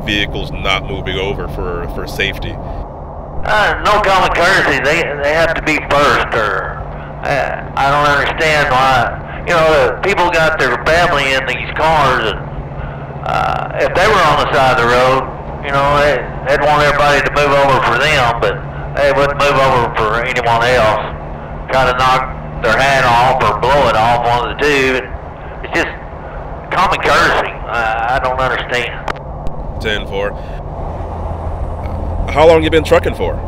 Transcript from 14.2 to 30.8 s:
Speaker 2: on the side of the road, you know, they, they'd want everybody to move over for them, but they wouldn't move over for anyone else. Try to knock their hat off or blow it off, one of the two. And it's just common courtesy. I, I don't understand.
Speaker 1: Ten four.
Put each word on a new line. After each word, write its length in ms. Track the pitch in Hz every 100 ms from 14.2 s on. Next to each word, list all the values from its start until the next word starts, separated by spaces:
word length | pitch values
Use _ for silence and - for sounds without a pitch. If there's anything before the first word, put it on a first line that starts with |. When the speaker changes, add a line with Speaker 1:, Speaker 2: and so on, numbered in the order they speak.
| 160
Speaker 2:
on 80 | 147
the 80 | 127
side 320 | 147 131 123
of 0 |
the 80 | 120
road, 400 | 123 127 135 - - - -
you 80 | 143
know, 240 | 143 139 143
they, 160 | 147 143 - - -
they'd 160 | 151 147
want 160 | 147
everybody 400 | 147 143 147 143
to 100 | 139 143
move 160 | 143
over 240 | 139 139 123 113
for 160 | 117
them, 400 | 147 147 123 117
but 160 | 107 95 - - - -
they 160 | 143
wouldn't 240 | 135 139 143
move 200 | 143 143
over 320 | 135 127 117
for 320 | - 110 113 123
anyone 400 | 123 117 117 117
else. 400 | 127 110 107 - - - - - - -
Try 200 | 131 127
to 80 | 127
knock 240 | 131 131 131 - - -
their 160 | 120 110
hat 280 | 135 135 127
off 360 | 120 127 131
or 180 | 113 107
blow 260 | 120 143 127
it 80 | 110
off, 300 | 113 120 120
one 260 | 120 117
of 60 | 101
the 60 | 147
two. 340 | 143 131 127
And 680 | - - - - - - -
it's 80 |
just 140 | 175 151 - - - - - - - -
common 300 | - 180 165
courtesy. 500 | 156 151 165 - -
I, 680 | - - 113 113 113 117 135
I 20 |
don't 180 | 131 127
understand. 540 | 127 120 - 123 120 - - - - - - - - -
Speaker 1:
Ten 240 | 110 104 95
four. 280 | 98 101 98 - - - -